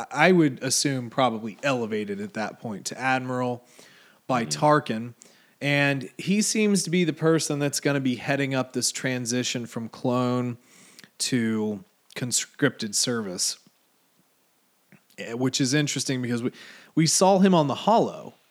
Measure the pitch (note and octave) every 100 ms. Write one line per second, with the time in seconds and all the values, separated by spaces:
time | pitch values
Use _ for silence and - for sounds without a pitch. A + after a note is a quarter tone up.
0 | - C3 E3+ F3+ D3 B2 C3 - D3 C3
1 | A#2+ - B2+ A2 A2 F#2 C#3+ B2+ A2 G#2+
2 | G2+ G2+ G#2 A2 G#2+ - A#2+ G2 - -
3 | C3 C3 B2+ B2+ B2 A#2+ - - - -
4 | _ _ - B2 A#2 - D3+ D3 - A2
5 | A#2+ - - _ _ - C#3+ C#3+ C#3+ C#3
6 | G#2+ - - G3+ G#3 A3+ G#3+ G3 D#3+ F3+
7 | D#3+ C#3 D#3+ D#3+ - C#3+ C#3+ - D3 C#3+
8 | C3 A#2 - C#3 C3+ C3 B2+ B2 - -
9 | C3 B2+ A2+ B2+ B2 B2 A#2 A#2+ A2+ -
10 | B2+ B2 B2 B2 B2 A#2 _ - - -
11 | - - - B2+ A2+ A2 G#2+ G2+ - _
12 | _ - B2 - - - C3+ - A2 G2+
13 | - A#2 G2+ F2 - - _ _ _ _
14 | _ _ _ _ _ _ _ _ _ _
15 | _ - F#2+ A#2 C3 C3 C3 D3+ D3 C#3
16 | - B2+ A#2+ A#2+ B2+ - - - - -
17 | D#3+ - F#3+ G3 G3 F3 C#3+ A2 - A3
18 | A2 D#2 - - _